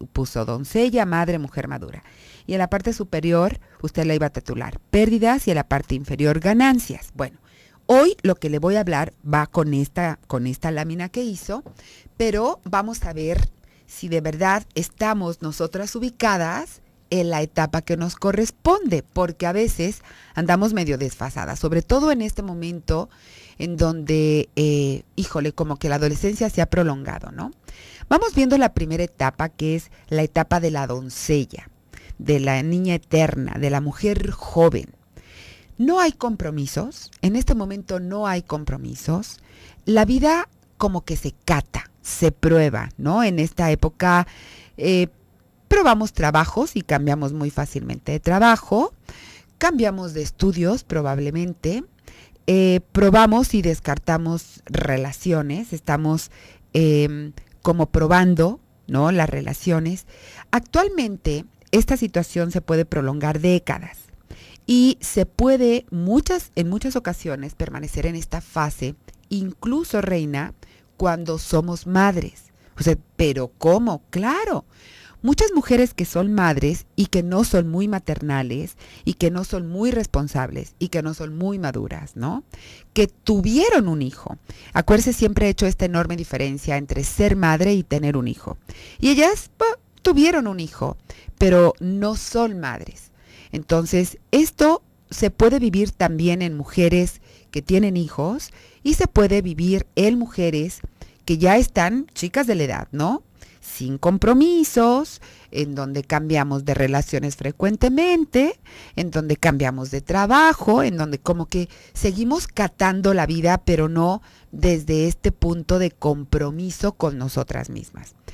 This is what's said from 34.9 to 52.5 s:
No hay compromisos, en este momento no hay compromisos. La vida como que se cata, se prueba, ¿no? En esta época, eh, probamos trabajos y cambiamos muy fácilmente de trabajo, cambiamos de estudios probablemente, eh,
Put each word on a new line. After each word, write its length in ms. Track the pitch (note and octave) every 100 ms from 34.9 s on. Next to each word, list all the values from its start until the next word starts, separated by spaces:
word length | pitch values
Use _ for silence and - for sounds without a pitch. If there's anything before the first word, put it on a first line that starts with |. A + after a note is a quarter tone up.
| - _ - - - - - - -
No 220 | B3+ F#4
hay 120 | E4+
compromisos, 1000 | - A#3+ G#3 E3 D3+ C#3 D3 A3+ - - -
en 140 | F3+ A3+
este 180 | B3
momento 460 | A3+ G3 G3+ F#3+ F#3
no 280 | F3+ G3+ G#3
hay 140 | F3+
compromisos. 960 | F3 D3+ D3 C3 B2 B2 - E3+ A3+ - - - - - -
La 200 | G#3+ G#3+
vida 440 | C4 D4+ E4 F4 _ _ -
como 280 | G3+ F3+ -
que 120 | D#3
se 160 | C#3+ - -
cata, 460 | D3 - - - _
se 300 | - - E3
prueba, 580 | - D#3+ E3 D3+ G#2+ B2 -
¿no? 260 | C#3 G3+
En 160 | A3+ E3+
esta 320 | D#3+ - E3
época, 560 | D3+ D#3+ - F3+ F3 F3 - - - - -
eh, 320 | E3+ F#3 F3 - _ _ _ _ -
probamos 440 | G4+ E4 G#3+ A3
trabajos 640 | - D3+ D#3 D#3+ - D4+ G#3+
y 60 |
cambiamos 520 | - C#3+ C#3+ D3 C#3
muy 160 | D3+ D3
fácilmente 640 | C#3 C#3+ C3+ B2 B2 -
de 80 | D3+
trabajo, 760 | - F#3 A#3 A3+ - G#3 F4+ - - - - - _ -
cambiamos 560 | E4+ D4 G#3+ F#3+ F3+
de 80 | D#3
estudios 600 | D3 - F#3+ E3+ F3 B3
probablemente, 1000 | - D#3+ C#3+ C#3 C#3+ D#3+ F3+ E3+ D#3 A3 F4 _ - - - -
eh, 340 | -